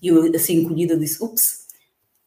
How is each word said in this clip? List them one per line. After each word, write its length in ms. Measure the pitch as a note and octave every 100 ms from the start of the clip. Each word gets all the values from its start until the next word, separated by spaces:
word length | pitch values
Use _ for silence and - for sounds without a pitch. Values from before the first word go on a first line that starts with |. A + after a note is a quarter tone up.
e 60 | F3+
eu 220 | E3 E3
assim 260 | D#3+ F3 E3
encolhida 360 | E3 D#3+ E3+ D#3+
disse, 240 | D3+ -
"Ups." 420 | A3+ - - - - - _ _ _ _